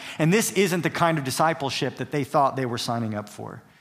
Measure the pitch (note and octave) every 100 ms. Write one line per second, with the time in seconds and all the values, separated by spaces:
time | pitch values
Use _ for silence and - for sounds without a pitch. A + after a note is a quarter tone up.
0 | - - D#3+ G#3+ - F#3 G3 F3+ D#3 -
1 | E3+ D#3+ C3 A#2+ D#3+ D#3+ C3+ - C#3 -
2 | B2+ D3 B2+ D#3 C3+ C3 B2 A#2 - A#2
3 | A2+ G#2 G#2 - A2 - - _